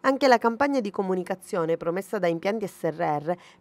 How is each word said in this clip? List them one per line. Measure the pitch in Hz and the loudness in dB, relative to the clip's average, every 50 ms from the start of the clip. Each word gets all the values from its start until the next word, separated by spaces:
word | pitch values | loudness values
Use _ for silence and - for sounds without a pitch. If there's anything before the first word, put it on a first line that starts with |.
Anche | - 269 277 254 285 269 | 2 0 2 4 6 6
la | 240 226 | 6 6
campagna | - 233 233 226 285 285 277 269 | 4 0 2 2 0 0 0 0
di | 208 202 | -2 -2
comunicazione | - - 196 190 190 185 180 - 190 185 - - - 180 165 160 165 | -4 -4 -2 -2 -2 -4 -2 -6 -8 -8 -8 -6 -2 -2 0 0 0
promessa | 170 170 170 170 190 190 - - 208 | 0 -2 -4 -4 -4 -6 -4 -4 0
da | 180 170 | 0 0
Impianti | 165 165 - 190 214 226 208 | 0 0 -2 -2 -2 -2 -6
S | 175 - - - | -8 -8 -4 -4
R | 165 147 | -4 -2
R | 160 170 160 151 147 147 160 180 175 - - - _ | -2 -2 -2 -2 -2 -2 -4 -4 -4 -6 -20 -20 _